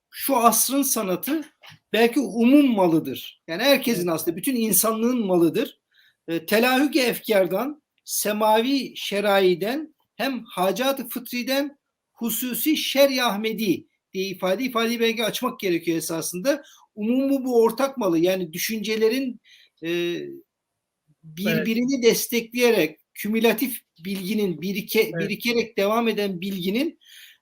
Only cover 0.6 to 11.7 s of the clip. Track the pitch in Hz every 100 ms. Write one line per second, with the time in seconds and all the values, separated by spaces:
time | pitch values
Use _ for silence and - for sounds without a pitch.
0.6 | - 277 269 233 202 180 214 311 294 _
1.6 | - - _ 208 233 262 220 208 233 285
2.6 | 277 214 180 160 139 123 - - - 165
3.6 | 247 277 - 233 175 160 175 165 220 247
4.6 | 220 196 214 220 233 254 202 180 170 160
5.6 | 269 - _ _ _ _ - 165 165 208
6.6 | 247 254 285 302 247 185 - 208 180 185
7.6 | 262 302 _ _ - - 202 214 214 220
8.6 | 240 277 220 - - 202 202 196 190 175
9.6 | 196 277 302 _ _ - 254 254 - -
10.6 | 185 190 262 269 233 247 233 240 240 269
11.6 | 285